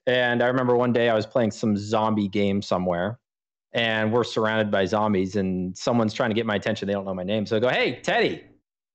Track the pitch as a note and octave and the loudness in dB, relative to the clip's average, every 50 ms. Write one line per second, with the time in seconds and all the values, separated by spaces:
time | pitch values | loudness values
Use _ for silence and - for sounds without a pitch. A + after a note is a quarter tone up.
0 | - C3 B2 B2+ B2 A#2+ A#2+ A#2+ A#2+ B2 B2+ C3 B2+ B2 B2 A#2+ B2 A#2+ A#2 A#2+ | -2 0 2 2 2 2 2 2 2 2 2 2 2 2 4 4 4 2 2 2
1 | A#2 A#2+ A2+ A2 G#2 - - C3 A#2 G#2+ - - - A2 G#2 G2 G#2 G#2 A2+ A2 | 4 4 2 2 0 0 0 0 0 0 -2 -2 0 0 0 0 -2 -2 0 0
2 | A2 A2 A2 G#2 G2+ G2 - G#2 G2+ G2 G2 G2+ G2+ - G#2+ F2+ F2+ F2+ F2 E2+ | 2 2 0 0 -2 -2 0 0 0 0 0 -2 -2 -2 -2 -2 0 0 0 0
3 | F2+ G#2 A#2+ - _ _ _ _ _ _ _ _ _ _ - B2 A#2 A2+ A2 A2 | -2 -4 -4 -8 _ _ _ _ _ _ _ _ _ _ -4 -2 0 0 0 0
4 | A2 G#2+ A2 A#2+ A2+ A2+ - B2 A2 G#2+ A2 A2 A2 G#2 G#2 G2 F#2+ F2+ A2 G#2 | 0 0 2 0 0 0 0 0 0 2 2 0 0 0 0 0 0 2 2 0
5 | G#2+ G#2+ G#2 F#2 G2 F#2+ F#2 G#2 F#2+ F#2+ F#2 F#2 F2+ F#2 F#2 - - C3+ A#2+ A#2+ | 2 2 2 0 0 -2 -2 -2 -2 -2 -2 -4 -4 -6 -6 -6 -2 0 2 2
6 | A2+ G#2+ - - C3 A#2 G#2 A#2 A2+ A2 G#2 G2 - A2+ G#2+ - G2+ G2 G2+ G2 | 2 0 0 -2 -2 0 0 -2 -2 -2 -2 -2 -2 -4 -4 -4 -4 -4 -4 -4
7 | F#2+ G2 F#2+ F#2 F2+ F#2 G#2+ A2 G#2 - A2+ G#2+ A#2 B2 D3 A3+ B3+ F3 A#2+ - | -4 -6 -6 -6 -4 -4 -2 -2 -2 -2 -2 0 0 2 0 0 -2 -2 -4 -4
8 | - - F#3 A#3+ G#3+ B2+ F2 D2+ - - _ _ _ _ _ _ _ _ | -4 -2 0 0 0 0 -2 -6 -14 -20 _ _ _ _ _ _ _ _